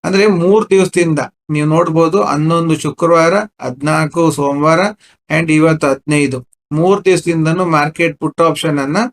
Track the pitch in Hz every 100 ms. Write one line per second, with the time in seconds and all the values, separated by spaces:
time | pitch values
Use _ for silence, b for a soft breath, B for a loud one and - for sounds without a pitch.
0 | 165 190 214 180 175 208 214 190 185 175
1 | 170 147 - _ - 151 151 156 175 160
2 | 165 190 160 143 156 170 165 156 151 143
3 | 170 165 165 196 214 _ 127 127 147 156
4 | 156 170 165 147 143 143 151 165 202 214
5 | b b _ 160 165 156 160 160 143 139
6 | - 147 143 123 - _ _ 151 175 196
7 | 196 175 175 165 156 170 180 156 147 156
8 | 170 151 156 - 165 156 160 143 139 165
9 | 247